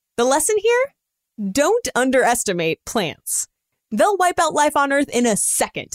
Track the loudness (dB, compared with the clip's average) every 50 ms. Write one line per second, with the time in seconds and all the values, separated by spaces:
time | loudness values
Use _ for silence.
0 | _ _ -4 -2 0 2 2 0 0 0 -2 0 2 2 2 2 0 -2 _ _
1 | _ _ _ _ _ _ -10 -8 -6 -2 0 2 2 2 2 0 -2 -2 -2 0
2 | 0 2 2 2 4 2 2 0 -2 -4 -2 -2 -2 -2 -4 -4 -8 -6 -4 -4
3 | -4 -4 -6 _ -10 -8 -6 -6 -6 -8 _ _ _ _ _ _ _ -6 0 0
4 | 2 2 2 2 0 0 2 0 0 0 2 2 2 2 2 0 0 2 0 0
5 | -2 0 0 0 2 2 0 0 -2 -2 -2 -2 -2 -4 -4 -10 -12 -10